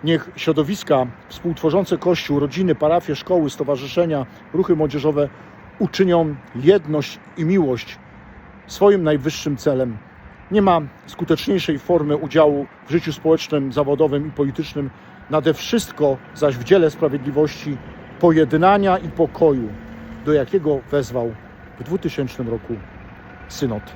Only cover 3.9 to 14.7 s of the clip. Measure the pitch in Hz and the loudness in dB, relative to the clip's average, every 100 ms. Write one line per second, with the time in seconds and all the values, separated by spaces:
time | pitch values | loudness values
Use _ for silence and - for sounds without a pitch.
3.9 | - 170 147 127 - - 165 185 160 151 | -2 0 -2 -6 -12 -6 -2 0 2 0
4.9 | 147 147 147 143 - - - - - 196 | 0 0 0 -2 -4 -20 -20 -20 -4 -4
5.9 | - 185 170 160 139 - 120 139 196 151 | 2 4 4 2 -2 -10 2 4 4 2
6.9 | 151 139 - - - 160 190 143 123 - | -4 -4 -12 -16 -4 0 2 2 -2 -6
7.9 | - - - - - - - - - 202 | -18 -20 -20 -20 -20 -20 -20 -18 4 6
8.9 | 202 156 147 139 - 151 139 151 131 127 | 6 2 0 -2 -4 -4 -2 0 0 -2
9.9 | 104 - - - - - 208 196 170 143 | -6 -16 -20 -20 -20 -2 2 4 2 0
10.9 | - - - 165 160 - 190 - 143 - | -14 -20 -10 -2 0 0 -2 0 -4 0
11.9 | 175 147 147 156 160 151 143 135 - - | 0 2 -2 0 4 4 4 -6 -14 -4
12.9 | 165 165 143 160 160 - 147 135 127 139 | -2 -2 -2 2 2 2 -2 -2 -2 0
13.9 | 143 156 143 151 139 139 131 151 | 2 2 2 -4 -4 -4 -4 -8